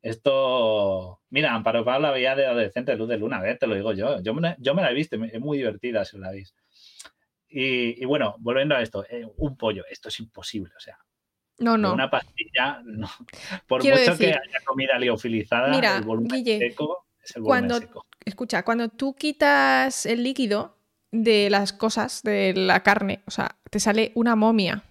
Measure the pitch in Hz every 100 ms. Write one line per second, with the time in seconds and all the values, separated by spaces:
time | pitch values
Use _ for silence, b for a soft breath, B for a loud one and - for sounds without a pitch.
0 | 113 113 143 135 135 127 113 107 98 95
1 | 92 90 _ 139 151 113 110 117 113 131
2 | 151 135 127 135 131 120 104 123 127 113
3 | 113 117 107 117 95 127 120 98 107 98
4 | 117 131 92 131 170 165 127 151 156 127
5 | 156 110 113 113 139 147 123 104 123 110
6 | 95 101 92 98 95 _ B B B B
7 | B B B _ _ 139 135 127 120 117
8 | 127 147 110 117 113 127 147 135 110 98
9 | - 120 113 - 151 135 113 98 - 98
10 | - - 113 - - 107 87 _ - -
11 | _ _ _ _ _ _ 233 226 202 180
12 | 135 123 - - - - 131 131 120 107
13 | 101 - - B B 185 _ 127 277 269
14 | 247 170 - 139 - 135 - 131 135 123
15 | 123 110 120 113 104 120 131 135 214 190
16 | 107 - 233 262 240 214 123 - 151 -
17 | _ _ - 123 110 254 240 240 226 -
18 | - - - 190 247 202 180 233 233 -
19 | 269 269 302 294 294 285 269 262 262 262
20 | 254 233 247 269 240 202 - _ _ _
21 | _ 226 226 214 202 196 196 - 220 226
22 | 220 - 220 202 196 185 185 185 208 208
23 | 196 196 - - - - - 208 214 208
24 | 220 233 233 226 220 226 190 202 -